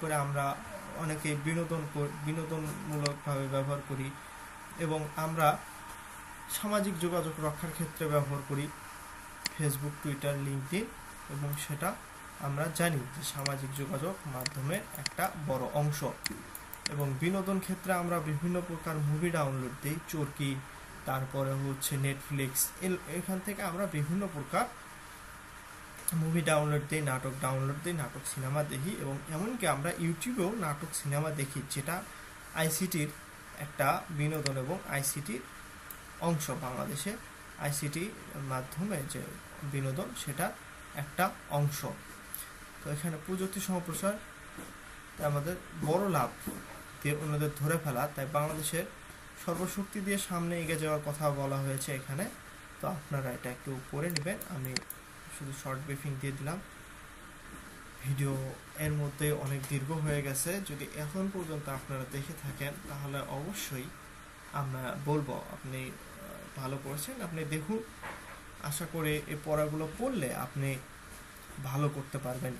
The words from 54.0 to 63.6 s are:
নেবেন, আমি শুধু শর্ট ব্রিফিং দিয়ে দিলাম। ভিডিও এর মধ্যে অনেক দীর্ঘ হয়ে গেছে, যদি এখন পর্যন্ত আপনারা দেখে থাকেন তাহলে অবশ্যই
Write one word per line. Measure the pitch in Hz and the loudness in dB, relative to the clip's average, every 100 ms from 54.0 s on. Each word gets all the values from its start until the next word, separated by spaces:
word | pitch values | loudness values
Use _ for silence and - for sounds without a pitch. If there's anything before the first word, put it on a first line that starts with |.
| 170 | 0
নেবেন, | 165 151 220 - | 0 0 -2 -4
আমি | 165 131 127 - - - - - - | -4 -2 -4 -6 -12 -14 -14 -12 -8
শুধু | 139 135 | -6 -6
শর্ট | 139 131 147 | -4 -2 -2
ব্রিফিং | 139 147 135 | -4 -2 -2
দিয়ে | 139 | -2
দিলাম। | 135 135 180 - - - - - - - - - - - - - - | -2 -2 -4 -6 -12 -14 -14 -14 -14 -14 -14 -12 -12 -12 -14 -14 -4
ভিডিও | 131 135 139 135 131 131 - - | 0 2 4 2 -2 -6 -8 -2
এর | 156 | 2
মধ্যে | 147 143 - 151 | 4 2 2 2
অনেক | 147 135 139 135 | 2 2 0 0
দীর্ঘ | 139 135 | 0 2
হয়ে | 160 151 147 | 2 4 4
গেছে, | 139 135 170 196 190 | 2 0 2 0 -2
যদি | 139 139 - | -4 -6 -4
এখন | 151 190 196 | -2 0 0
পর্যন্ত | 190 165 156 143 | 0 -2 -2 -2
আপনারা | 131 - 135 127 | -4 -2 -4 -2
দেখে | 139 139 160 | -4 -4 -6
থাকেন | 139 131 139 143 - | -6 -4 -4 -4 -8
তাহলে | 139 143 139 | -6 -4 -4
অবশ্যই | - 135 160 202 | -2 -4 -4 -4